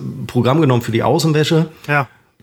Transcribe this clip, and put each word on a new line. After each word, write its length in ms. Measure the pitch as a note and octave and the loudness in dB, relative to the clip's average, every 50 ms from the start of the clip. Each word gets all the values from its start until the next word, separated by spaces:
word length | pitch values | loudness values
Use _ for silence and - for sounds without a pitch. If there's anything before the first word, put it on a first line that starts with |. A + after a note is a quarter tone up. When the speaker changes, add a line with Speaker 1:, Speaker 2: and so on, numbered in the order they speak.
| - C2 - - - - | -8 -10 -10 -10 -12 -4
Speaker 1:
Programm 340 | - B2 A2+ A#2 C#3 E3 | -2 0 2 2 2 2
genommen 200 | D#3+ C3+ B2+ A#2 | 2 2 2 0
für 120 | - - A2+ | 0 -2 -2
die 100 | A2+ - | -2 0
Außenwäsche. 680 | - C#3 E3 D3 D#3+ D3 D3+ D3+ - E3+ D#3 D#3+ D#3+ - - - - | 0 0 0 0 0 0 0 0 2 2 0 0 -2 -6 -10 -6 -2
Speaker 2:
Ja. 200 | D3 C#3+ B2+ - - _ _ _ _ _ | -2 -2 -2 -2 -8 _ _ _ _ _